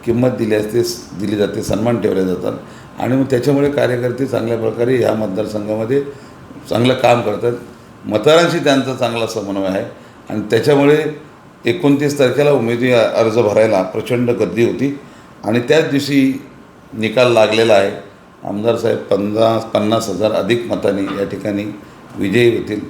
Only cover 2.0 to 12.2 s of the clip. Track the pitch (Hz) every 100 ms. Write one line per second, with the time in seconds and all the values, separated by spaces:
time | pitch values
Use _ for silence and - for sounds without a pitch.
2 | 104 92 95 90 - - - - - -
3 | 113 131 127 127 123 139 143 139 120 123
4 | 123 120 135 113 113 113 110 110 120 131
5 | 107 110 110 95 104 107 104 107 113 135
6 | 143 - - - - - - 110 120 127
7 | 120 120 107 101 120 120 - - - -
8 | - 107 143 160 170 160 143 139 131 123
9 | 120 117 113 113 98 98 95 95 120 -
10 | - - - 107 - 113 143 143 143 151
11 | 151 - - - - - 120 120 139 143
12 | 147 143